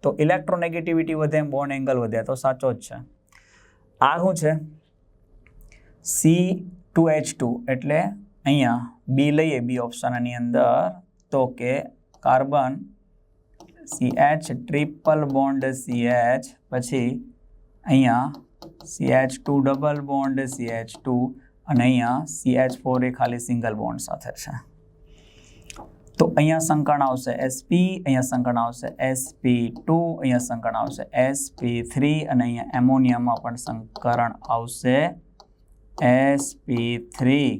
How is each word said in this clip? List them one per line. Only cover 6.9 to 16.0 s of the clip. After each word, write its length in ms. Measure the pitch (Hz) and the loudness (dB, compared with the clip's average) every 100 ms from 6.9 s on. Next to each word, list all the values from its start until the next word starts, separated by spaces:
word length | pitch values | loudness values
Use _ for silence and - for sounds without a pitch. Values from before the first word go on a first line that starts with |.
ટુ 160 | - 165 | 2 4
એચ 220 | 156 - - | 2 0 -4
ટુ, 120 | 123 120 - | -4 -4 -4
એટલે 260 | 131 143 151 196 202 - _ - | -4 0 0 0 -6 -16 _ 0
અહીંયા 360 | 143 127 120 - - - | 2 2 0 -4 -12 -2
બી 240 | 131 147 | 2 4
લઈએ, 280 | 151 160 135 120 | 4 2 0 -2
બી 100 | 123 120 | -2 -4
ઓપ્શન 320 | - 127 123 | -4 -4 -2
આની 180 | 120 120 | -4 -4
અંદર, 260 | 120 120 127 127 175 - _ _ _ | -2 2 4 4 2 -4 _ _ _
તો 100 | 139 127 | 0 0
કે 260 | 120 120 135 - _ _ _ - | -2 -2 -2 -4 _ _ _ 2
કાર્બન 520 | 127 135 143 131 135 - - _ _ _ _ _ _ - _ - | 2 4 0 0 -4 -12 -20 _ _ _ _ _ _ -20 _ -16
સી 180 | - 123 123 139 | -4 -2 2 2
એચ 240 | 156 156 | 2 -2
ટ્રિપલ 760 | 127 - 143 147 147 - 156 147 135 | -10 -2 -2 -2 -2 0 2 2 2
બોન્ડ 280 | 139 135 131 | 2 0 -2
સી 340 | 131 131 120 | -4 -4 -2